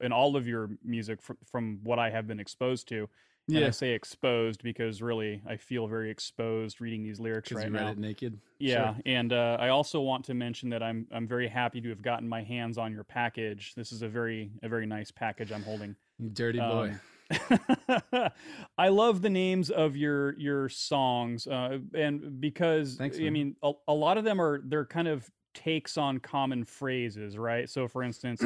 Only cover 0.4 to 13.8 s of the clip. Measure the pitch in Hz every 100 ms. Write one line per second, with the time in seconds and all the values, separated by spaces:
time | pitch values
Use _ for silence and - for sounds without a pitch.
0.4 | 120 117 107 104 117 117 107 107 - -
1.4 | - 123 113 101 110 120 117 110 110 107
2.4 | 101 - 127 127 - 110 107 _ _ _
3.4 | - 156 139 110 131 113 - - 131 120
4.4 | 113 107 120 113 113 104 117 113 107 104
5.4 | 101 110 - 123 110 113 110 110 - -
6.4 | 113 110 110 - 117 113 107 104 113 110
7.4 | - 117 107 107 107 104 107 104 123 104
8.4 | _ - 135 120 110 107 135 127 120 120
9.4 | 117 117 123 135 143 160 135 127 127 123
10.4 | 120 113 123 117 113 113 113 117 113 123
11.4 | 120 123 120 123 117 101 101 117 117 113
12.4 | 104 120 117 117 113 107 104 123 117 117
13.4 | 110 104 101 -